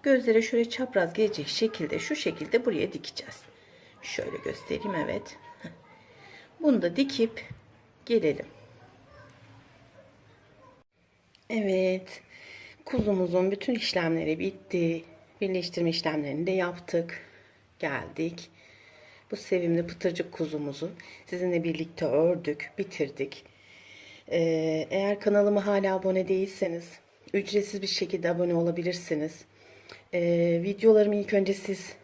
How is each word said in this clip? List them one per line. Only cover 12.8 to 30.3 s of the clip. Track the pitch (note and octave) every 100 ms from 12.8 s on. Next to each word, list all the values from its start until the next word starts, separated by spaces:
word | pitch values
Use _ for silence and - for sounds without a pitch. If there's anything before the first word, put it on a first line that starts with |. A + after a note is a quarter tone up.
Kuzumuzun | - B3+ G#3 F#3+ F3 F3+ F#3+
bütün | G3+ -
işlemleri | A#3 - F#3 E3 E3 D#3 D#3+
bitti. | F#3 F#3 - F3+ E3 E3 - - - -
Birleştirme | G3 F#3 F3 F3 E3+
işlemlerini | E3 D#3+ D#3 C#3+ C#3+ F3
de |
yaptık. | F#3 F3 F3 - E3+ E3+ - - - - _ _ _
Geldik. | D#3 C3 - - E3 E3+ - - - - - - - - _
Bu | G#3
sevimli | - F#3 E3+ E3+ E3+
pıtırcık | - F3+ E3+ E3
kuzumuzu | - D#3+ D3+ C#3+ C#3 E3+ F3 - - -
sizinle | F3+ F3+ E3+
birlikte | E3 D#3+ D#3+ - D3+
ördük, | C#3 E3+ F3 D3+ D3 - -
bitirdik. | F#3+ - C#3 - C3+ - - _ - - - - - - -
Ee, | E3+ E3 D#3+ D#3+ D#3 -
eğer | G3 G3+ G3+
kanalıma | G#3 G#3 G3+ G3+ G3
hala | G3+ G3
abone | F#3+ F#3 F#3 F#3
değilseniz | F#3+ F#3+ - F#3 E3+ E3+ - _ _ -
ücretsiz | G3 G3+ G#3 G3+ G3+
bir | F#3+
şekilde | - F3+ F3 E3+
abone | E3+ F3
olabilirsiniz. | E3+ E3+ E3+ F3 F3 - D#3 D#3 - - _ - - - - _
Ee, | F3+ E3+